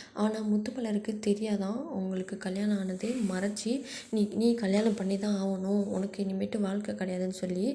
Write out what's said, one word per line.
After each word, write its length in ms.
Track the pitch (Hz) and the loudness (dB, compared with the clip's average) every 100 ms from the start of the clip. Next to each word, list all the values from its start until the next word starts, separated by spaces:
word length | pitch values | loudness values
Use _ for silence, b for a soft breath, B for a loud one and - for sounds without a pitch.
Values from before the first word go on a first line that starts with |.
| B | B
ஆனா 240 | - 214 220 | 0 0 2
முத்துமலருக்கு 720 | 214 208 214 247 226 208 208 214 | 2 2 2 -2 0 0 -2 -2
தெரியாதாம் 600 | 214 202 214 208 190 226 320 | 0 2 2 0 0 -2 -4
அவங்களுக்கு 480 | 226 190 185 185 202 | -4 -2 -2 -4 -6
கல்யாணம் 400 | 190 185 208 208 | -4 -2 0 0
ஆனதே 320 | 190 185 214 254 202 | 0 -2 -2 0 0
மறைச்சி, 460 | 185 202 208 220 269 - B B | 0 0 -2 -2 -2 -4 B B
'நீ, 160 | 220 208 | 2 2
நீ 200 | - 233 | 4 4
கல்யாணம் 400 | 233 202 196 226 | 4 4 4 4
பண்ணி 240 | 208 190 196 | 2 0 0
தான் 180 | 208 202 | 0 0
ஆகணும், 460 | 196 190 190 202 202 | 0 0 0 2 2
உனக்கு 360 | 190 196 - | 0 -2 -2
இனிமேட்டு 380 | 196 190 202 214 | -2 -2 -2 0
வாழ்க்கை 340 | 202 196 208 | 0 -2 -4
கிடையாதுன்னு' 460 | 208 185 185 185 185 | -4 -2 -2 -2 -2
சொல்லி 260 | 185 180 220 | -2 0 0